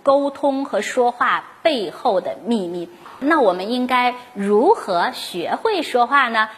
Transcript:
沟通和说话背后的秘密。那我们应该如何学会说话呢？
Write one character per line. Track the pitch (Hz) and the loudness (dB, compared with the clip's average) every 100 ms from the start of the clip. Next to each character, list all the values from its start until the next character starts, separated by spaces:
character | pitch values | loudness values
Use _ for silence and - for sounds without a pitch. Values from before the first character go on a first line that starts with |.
沟 | - 277 285 | 2 2 2
通 | 277 285 269 | 0 -2 -2
和 | 277 202 | -2 -4
说 | - - 240 | -2 0 0
话 | 240 247 175 - - | 2 0 0 -4 -2
背 | 330 269 185 | 0 0 -4
后 | - 254 190 | -4 0 0
的 | 135 - 180 | -2 -8 -2
秘 | 233 180 | -2 -2
密。 | 175 170 - - - | -6 -10 -14 -20 -6
那 | 269 320 | 0 4
我 | 220 | 4
们 | 180 196 | 2 -2
应 | 247 247 | -4 0
该 | 254 247 247 - | 0 0 -2 -10
如 | 202 202 208 294 | -6 2 4 4
何 | 453 - 175 208 | 2 0 0 0
学 | 240 - 180 160 220 | -4 -8 -6 -4 -2
会 | - 392 | -2 -2
说 | 277 - 233 | -2 0 2
话 | 277 247 | 2 2
呢？ | 226 220 | 0 -2